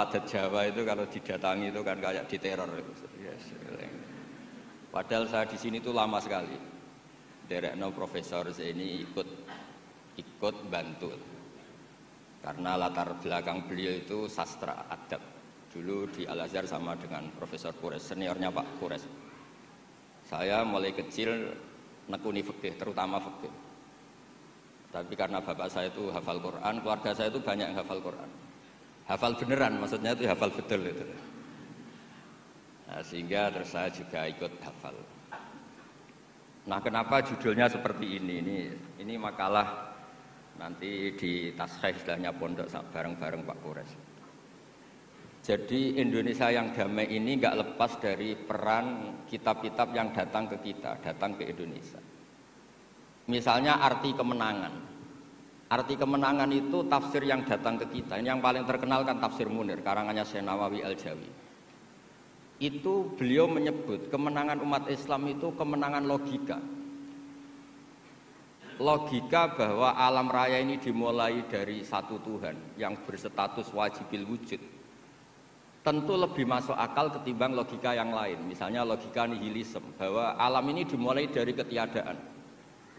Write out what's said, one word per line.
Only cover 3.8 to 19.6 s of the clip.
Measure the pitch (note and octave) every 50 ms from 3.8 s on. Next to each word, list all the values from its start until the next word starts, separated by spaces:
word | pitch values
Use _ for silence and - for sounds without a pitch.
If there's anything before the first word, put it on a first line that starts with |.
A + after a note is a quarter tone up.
| - - - - - - - - - - - - - - - - - - - - - -
Padahal | - F2+ F#2 - A#2 A2+ A#2
saya | A2 A2+ G#2+ A2
di | A2 G#2+
sini | G2 - A#2 A2+ A#2
tuh | A2+ B2 A#2+
lama | A2+ G#2+ A2 G#2+ G2+
sekali. | - G#2 G2+ F#2 F2 D2+ C2+ - - - - - - - - - - - - - - - - - -
Derekno | - F2+ F2 F2 C#2+ C2 F#2 G2 F#2+ F2+
Profesor | - F#2 F2 - F2+ E2 - F2 F2 F2 F2+ E2+
Zaini | F2+ E2 E2+ E2+ F2+ F#2 F#2+ F2 -
ikut, | - - - F#2+ F#2 - - - - - - - - - - - - - - - - - - -
ikut | - - - - - G#2 - - G2+ F#2+
bantu. | F2 E2+ D#2+ E2 - - F2+ E2+ - - - - - - - - - - - - - - - - - - - - - - - - - - -
Karena | D2 D2 E2 F2 F2+ F#2
latar | F2+ F2+ F2+ F2 F2 F2 F2 E2+
belakang | F2 F2 F2 F2 F2 E2+ F2 F2 F2+ F2
beliau | F#2 F#2 F2+ F#2 F#2 F#2
itu | F2+ - - G#2 G#2+ G#2+ G2
sastra | - - E2+ - - - F#2+ D2 - - -
adab. | - E2+ - - - D#2+ - - - - - - - - - - -
Dulu | - E2+ E2+ F#2 G2 G2 G2+ G2
di | F#2 F#2+ F2
Al-Azhar | - E2 E2+ F2 E2+ F#2 F#2+ F#2
sama | F2+ E2 E2 E2+ E2+ E2+ E2
dengan | E2+ E2 E2+ D2 D#2 D#2
Profesor | - - E2+ - D#2+ D#2 - E2+
Kures, | D#2+ - E2+ E2+ D2 D2 -
seniornya | - G2 F#2 F#2+ F2 F2+ F2+ F#2 F#2
Pak | F2 D#2 - - -
Kures. | - F#2 E2+ D2+ D2 - - - - - - - - - - - -